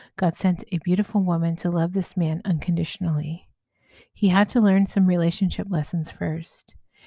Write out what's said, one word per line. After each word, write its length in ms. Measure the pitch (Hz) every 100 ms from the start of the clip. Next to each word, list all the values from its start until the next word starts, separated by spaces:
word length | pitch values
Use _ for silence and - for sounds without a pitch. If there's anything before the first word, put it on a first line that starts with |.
| - -
God 180 | 175
sent 300 | - 185 175 -
a 80 | 175
beautiful 440 | 175 185 202 208
woman 340 | 185 170 165 165
to 140 | 180
love 240 | 175 165
this 220 | 190 175 -
man 260 | 160 156
unconditionally. 1040 | - 160 - 170 165 - 175 151 147 165 - _ _ _ _ _ _
He 160 | - 196
had 200 | 185 208
to 100 | 247
learn 260 | 208 190 196
some 200 | 202 185
relationship 640 | 180 170 - 185 - 196
lessons 400 | 170 147 170 156
first. 640 | - 170 160 165 - - - _ _